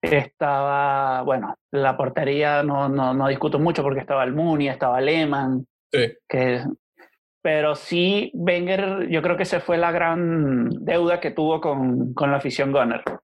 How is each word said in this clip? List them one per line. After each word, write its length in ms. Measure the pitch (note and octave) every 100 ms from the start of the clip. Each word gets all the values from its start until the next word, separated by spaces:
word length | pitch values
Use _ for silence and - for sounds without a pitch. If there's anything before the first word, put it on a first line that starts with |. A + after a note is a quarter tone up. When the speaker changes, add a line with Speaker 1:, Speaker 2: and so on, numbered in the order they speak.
Speaker 1:
estaba, 1200 | E3 D3 C#3 _ D3+ C#3 C#3 C#3+ C#3+ C#3 C#3 B2+
bueno, 320 | C3 C3 G#2 - _
la 260 | C#3 C3+ C3
portería 640 | C3 B2+ C#3+ C#3+ D3 D3
no, 240 | D3 C#3+ C#3
no, 260 | C#3 C3
no 140 | C3 C3+
discuto 320 | C3+ C3+ C#3+
mucho 240 | D#3+ E3
porque 160 | C#3+ C3+
estaba 240 | C3 C#3
Almunia, 480 | B2+ C#3 E3 D#3 C#3
estaba 300 | B2+ C3 B2
Lehmann, 680 | C3+ D#3+ D#3 C#3 C3+ C3 B2+ _ _
Speaker 2:
Sí. 220 | C#3 A#2 - _
Speaker 1:
que, 360 | C#3 B2+ B2 B2+ - _ _ - _ _ _
pero 340 | E3 D3+ D3+ C#3+
sí, 560 | - F3 F3+ G3+ -
Wenger, 760 | - E3+ F3 F3+ F#3+ G3 G3 -
yo 120 | D#3+
creo 160 | E3 F3
que 60 |
esa 160 | F3+ F3
fue 180 | F3 E3+
la 140 | E3+
gran 800 | E3+ E3 E3 E3+ E3 D3 B2+ A#2+
deuda 500 | - - E3 E3+ F3
que 120 | E3+
tuvo 280 | D#3+ D#3 D#3+
con, 540 | D#3+ C#3 C3 B2 B2
con 180 | B2+ C#3+
la 60 | C#3+
afición 340 | C#3 B2 C#3
Gunner. 300 | C#3 A#2+ A#2+ - -